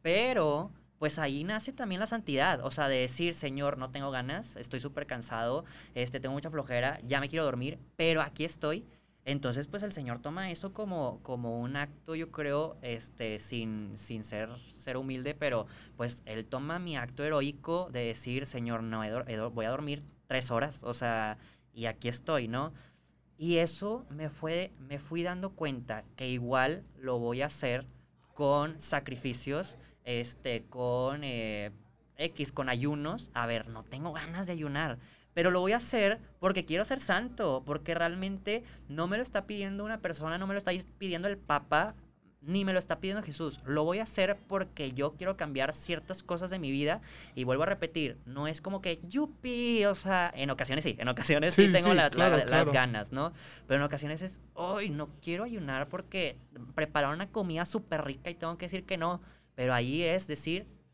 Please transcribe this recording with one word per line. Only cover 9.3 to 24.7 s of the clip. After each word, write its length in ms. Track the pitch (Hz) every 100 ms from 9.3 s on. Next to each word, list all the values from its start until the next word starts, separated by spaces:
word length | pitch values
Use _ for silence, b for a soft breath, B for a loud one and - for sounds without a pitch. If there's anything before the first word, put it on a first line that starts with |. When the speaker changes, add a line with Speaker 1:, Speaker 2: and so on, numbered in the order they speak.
| 143 135 123 143
Speaker 1:
pues 160 | 202
el 100 | 208
Señor 280 | 190 127 120
toma 300 | 143 165 190
eso 200 | 170 196
como, 460 | 196 208 180 131 117
como 380 | - 123 120 117
un 160 | 120 139
acto, 380 | 143 143 -
yo 160 | 160 165
creo, 480 | - 147 143 160 -
este, 600 | 123 117 - - 113 107
sin, 580 | 104 120 113 107 104 104
sin 240 | - 113
ser, 240 | 107 104 110 123 -
ser 240 | - - 127
humilde, 380 | 135 131 127
pero 320 | 147 147 120 104 B B -
pues 240 | 120 120
Él 220 | - 110 110
toma 320 | 131 143 170
mi 180 | 180 147
acto 280 | 120 127
heroico 680 | 147 156 139 143 - 170 180
de 120 | 123 117
decir, 400 | 110 - 123 139
"Señor, 360 | 123 117 117
no, 180 | 113 110
he 60 | 107
dor-, 180 | 113 131
he 80 | 110
dor-, 160 | 113
voy 140 | 117 110
a 40 |
dormir 320 | 135 147 147 147 - _
tres 240 | 131 127
horas", 300 | 117 139 139
o 100 | -
sea, 440 | 120 120 113 110 107 b b b
y 120 | - 113
aquí 200 | 110 120
estoy, 380 | 123 - 151 117
¿no? 260 | 120 151 b b b b _ _ _
Y 200 | 165 170
eso 480 | 170 170 202 220 -
me 180 | 147 156
fue, 400 | 143 156 170 185